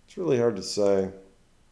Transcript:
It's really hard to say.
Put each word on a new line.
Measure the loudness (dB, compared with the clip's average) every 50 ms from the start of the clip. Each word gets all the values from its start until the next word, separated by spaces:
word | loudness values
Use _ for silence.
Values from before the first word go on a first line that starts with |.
| _
It's | -16 -10 -6
really | -2 0 2 2
hard | 2 2 0
to | -2 -6
say. | -8 -2 0 2 2 2 2 0 -2 -6 -12 -20 -20 _ _ _ _ _ _ _ _